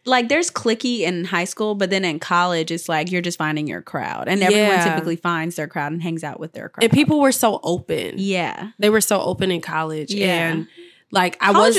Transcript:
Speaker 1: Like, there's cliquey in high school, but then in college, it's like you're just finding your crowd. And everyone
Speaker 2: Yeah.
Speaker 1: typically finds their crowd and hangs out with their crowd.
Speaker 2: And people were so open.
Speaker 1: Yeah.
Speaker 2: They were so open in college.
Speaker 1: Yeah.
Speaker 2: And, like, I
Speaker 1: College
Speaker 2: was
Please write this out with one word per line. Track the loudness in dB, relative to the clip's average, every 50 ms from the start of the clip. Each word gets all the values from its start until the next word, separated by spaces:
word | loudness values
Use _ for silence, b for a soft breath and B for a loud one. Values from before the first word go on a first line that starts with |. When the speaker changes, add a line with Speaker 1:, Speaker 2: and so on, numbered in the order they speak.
| -2
Speaker 1:
Like, | 0 2 2 2 2
there's | 2 0 0 -2
cliquey | -4 -2 -2 -2 -2 0 0 -2 -2 0
in | 0 -2 -2 -2 -4
high | -2 -2 -2 -2
school, | -2 -4 -4 -4 -2 -2
but | -2 -2 0
then | 0 0 0
in | -2 -4 -4
college, | -4 0 0 2 2 2 0 -2 -2 -4
it's | -6 -8 -4 -2
like | -2 -2 -2 -2
you're | -2 -2
just | -2 -4 -4 -4
finding | -4 -2 -2 -2 -4
your | -6 -8 -10
crowd. | -12 -8 -8 -8 -6 -6 -6 -6 -4 -2
And | 0 2
everyone | 4 4 4 4 4 4
Speaker 2:
Yeah. | 4 4 2
Speaker 1:
typically | 2 0 0 -2 -2 -4
finds | -4 -2 -2 -2 -2 -4 -4 -6
their | -6 -8
crowd | -6 -6 -6 -4 -4
and | -4 -6
hangs | -6 -6 -6 -6
out | -8 -10 -10 -10
with | -12 -12
their | -12 -14 -14 -10
crowd. | -2 0 2
Speaker 2:
And | 4
people | 6 4 4 4 4 4
were | 4 4
so | 4 4 2 2 0 0
open. | -2 -2 -2 -2 -2 -4 -4 -4 -4 -6 -6
Speaker 1:
Yeah. | -4 -2 -2 -2 -2 -2 -4 -6 -8 -12 -12 -6 0
Speaker 2:
They | 2 4
were | 4 4
so | 2 2 0 0
open | 0 0 -2 -2 0 0
in | 0 -2
college. | -4 -4 -4 -4 -4 -4 -4 -6 -6 -6
Speaker 1:
Yeah. | -4 -2 0 0 0 0 0 0
Speaker 2:
And, | -2 -4 -6 B B B B B B B B B
like, | 0 2 2 2 0 0
I | 2 4
Speaker 1:
College | 6 6 6 6
Speaker 2:
was | 6